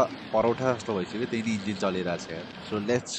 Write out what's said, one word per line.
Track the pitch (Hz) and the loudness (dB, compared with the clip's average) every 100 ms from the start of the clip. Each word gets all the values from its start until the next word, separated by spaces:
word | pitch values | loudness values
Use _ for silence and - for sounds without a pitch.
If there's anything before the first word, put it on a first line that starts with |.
| 127 - - | 6 0 0
परौठा | 110 113 117 131 | 4 4 4 2
जस्तो | 117 - | 0 0
भइसक्यो, | 98 90 104 120 | -2 -2 -2 -2
त्यही | 117 | 0
नै | 110 | 0
इन्जिन | 107 98 98 | 0 -2 0
चलिरहेको | 101 92 87 87 | 0 0 -2 -4
छ | - | -6
यार। | 85 - - | -10 -10 -12
So, | - 107 | -6 -2
let's | 104 123 - | 2 0 0